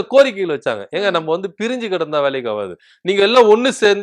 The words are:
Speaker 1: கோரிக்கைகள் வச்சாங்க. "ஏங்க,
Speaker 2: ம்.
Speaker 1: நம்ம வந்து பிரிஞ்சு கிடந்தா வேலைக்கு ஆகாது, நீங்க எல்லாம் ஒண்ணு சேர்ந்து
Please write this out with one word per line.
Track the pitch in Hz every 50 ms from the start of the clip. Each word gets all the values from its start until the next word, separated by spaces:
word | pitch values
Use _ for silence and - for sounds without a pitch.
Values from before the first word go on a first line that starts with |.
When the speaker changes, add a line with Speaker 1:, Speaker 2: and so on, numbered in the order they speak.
| 190
Speaker 1:
கோரிக்கைகள் | - 240 269 277 262 202 196 190 170 151
வச்சாங்க. | 135 - - 117 104 98 -
"ஏங்க, | - 170 202 202
Speaker 2:
ம். | 175
Speaker 1:
நம்ம | 165 160 156
வந்து | 160 180 190 196 -
பிரிஞ்சு | - 208 233 254 254 233 208
கிடந்தா | 185 175 160 151 151 147
வேலைக்கு | 143 139 135 135 120 117
ஆகாது, | 107 104 101 95 87 - _ _ _ _ -
நீங்க | 175 202 196 196
எல்லாம் | 202 233 254 240 214
ஒண்ணு | 214 226 247 262 233
சேர்ந்து | - 220 208 202 202